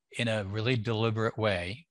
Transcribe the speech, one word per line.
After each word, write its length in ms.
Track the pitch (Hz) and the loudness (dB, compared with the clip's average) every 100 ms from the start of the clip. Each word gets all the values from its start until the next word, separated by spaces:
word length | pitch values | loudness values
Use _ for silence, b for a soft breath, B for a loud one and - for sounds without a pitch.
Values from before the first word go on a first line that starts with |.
| _ - | _ -4
in 120 | 117 | 0
a 160 | 110 | 0
really 320 | 98 110 113 123 | -2 -2 0 0
deliberate 600 | 110 110 113 110 110 - | 0 0 2 2 0 2
way, 500 | 107 90 90 123 - | 2 2 -2 -8 -8